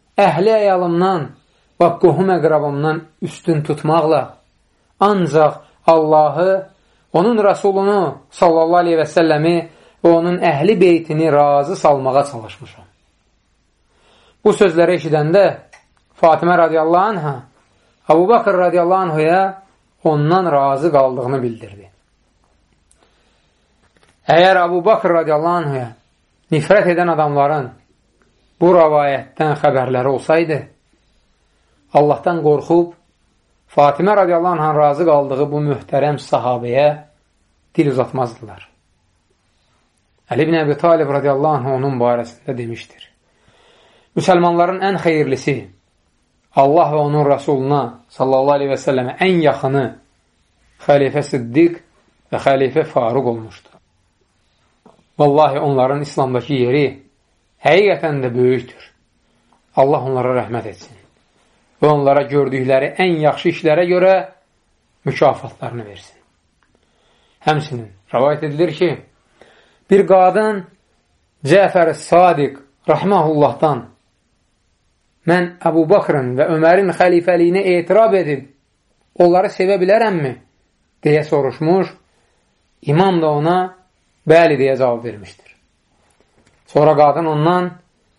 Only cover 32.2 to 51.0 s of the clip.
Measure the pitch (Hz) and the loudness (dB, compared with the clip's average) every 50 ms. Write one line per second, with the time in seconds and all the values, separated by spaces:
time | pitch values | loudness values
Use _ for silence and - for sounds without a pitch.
32.2 | - - 175 165 147 151 151 143 123 - 170 170 175 175 - _ _ _ _ _ | -2 -4 -4 -2 0 0 0 0 0 0 0 0 0 -2 -6 _ _ _ _ _
33.2 | _ _ _ _ _ _ _ _ _ _ - - 143 143 139 - 170 196 214 202 | _ _ _ _ _ _ _ _ _ _ 0 2 2 2 2 2 0 0 2 2
34.2 | 190 175 175 170 170 180 175 160 156 156 151 147 151 147 139 143 180 165 151 143 | 2 2 0 0 0 -2 -2 -2 -2 -2 0 2 2 2 2 0 2 2 2 2
35.2 | 143 135 135 131 147 147 147 147 147 147 139 117 - - - 139 139 147 147 127 | 2 0 -2 -4 -4 -4 -4 -4 -4 -4 -4 -6 -6 -6 -4 -2 -2 -2 -4 -6
36.2 | - - - 131 117 123 123 120 120 120 120 135 143 147 151 151 - _ _ _ | -6 -4 -4 -2 -2 -2 -4 -4 -4 -4 0 2 2 2 0 -2 -8 _ _ _
37.2 | _ _ _ _ _ _ _ _ _ _ _ - 156 143 131 127 123 - - 131 | _ _ _ _ _ _ _ _ _ _ _ -2 -2 0 0 -2 -4 -4 -4 -6
38.2 | 127 120 113 - 117 101 98 92 - _ _ _ _ _ _ _ _ _ _ _ | -6 -6 -8 -12 -20 -20 -20 -20 -20 _ _ _ _ _ _ _ _ _ _ _
39.2 | _ _ _ _ _ _ _ _ _ _ _ _ _ _ _ _ _ _ _ _ | _ _ _ _ _ _ _ _ _ _ _ _ _ _ _ _ _ _ _ _
40.2 | _ - - 117 156 156 165 165 156 147 147 147 - 170 165 160 156 139 139 143 | _ -8 -4 -2 -2 0 0 -2 -2 -2 -2 0 2 2 2 2 2 0 -2 -2
41.2 | 135 143 139 135 143 156 151 135 120 135 135 131 131 139 135 123 120 120 120 120 | -2 -2 -2 0 0 -2 -2 -2 -4 -4 -4 -4 -4 -4 -4 -2 -2 0 0 -2
42.2 | 117 - - _ _ - 135 120 120 117 117 110 - - _ - - - _ _ | -4 -8 -14 _ _ -12 -10 -10 -10 -12 -12 -14 -18 -20 _ -20 -20 -20 _ _
43.2 | _ _ _ _ _ _ _ _ _ _ _ _ _ _ _ _ _ _ - - | _ _ _ _ _ _ _ _ _ _ _ _ _ _ _ _ _ _ -8 -4
44.2 | 160 - 185 175 175 175 170 170 175 175 190 185 190 196 196 175 156 175 160 156 | 0 0 2 2 2 0 0 0 0 -2 -2 -4 -4 -4 -4 -2 -2 -2 0 0
45.2 | 151 135 135 - - 151 139 117 101 92 _ _ _ _ _ _ _ _ _ _ | 0 -2 -4 -6 -4 -4 -6 -6 -8 -14 _ _ _ _ _ _ _ _ _ _
46.2 | _ _ _ _ _ _ - - 135 139 147 170 170 147 147 151 147 147 147 151 | _ _ _ _ _ _ 0 0 2 2 4 2 2 0 0 -2 -2 -2 0 0
47.2 | 147 143 139 131 - - 147 131 131 135 147 143 127 117 - - _ _ _ - | 0 0 0 -2 -2 -2 -4 -2 -2 -2 -2 -2 -4 -6 -10 -16 _ _ _ -4
48.2 | 135 131 131 131 135 143 143 139 139 139 135 - - - 139 127 127 127 - - | -2 0 0 0 2 2 0 0 -2 -4 -6 -4 -4 -2 -2 -2 -2 -6 -4 -4
49.2 | 180 190 185 170 160 147 135 - - 135 135 139 135 113 120 - _ _ _ _ | -2 0 0 2 0 0 0 -2 -2 -4 -2 -2 -2 -4 -6 -12 _ _ _ _
50.2 | _ _ _ _ _ _ _ _ _ _ _ _ - - 143 143 | _ _ _ _ _ _ _ _ _ _ _ _ 0 2 2 2